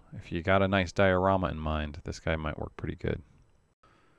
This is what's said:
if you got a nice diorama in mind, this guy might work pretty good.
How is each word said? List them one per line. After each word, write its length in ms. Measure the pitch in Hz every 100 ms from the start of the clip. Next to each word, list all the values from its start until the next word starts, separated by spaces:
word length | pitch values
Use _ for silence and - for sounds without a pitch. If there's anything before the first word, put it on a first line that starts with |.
| _
if 180 | - -
you 100 | 85
got 220 | 85 95
a 40 | 98
nice 240 | 98 90
diorama 580 | - 98 90 95 95 90
in 100 | 78
mind, 420 | 78 78 76 73
this 160 | - -
guy 160 | - 80
might 240 | 78 -
work 160 | - -
pretty 180 | 78 78
good. 260 | - - - _ _ _ _ _ _ _ _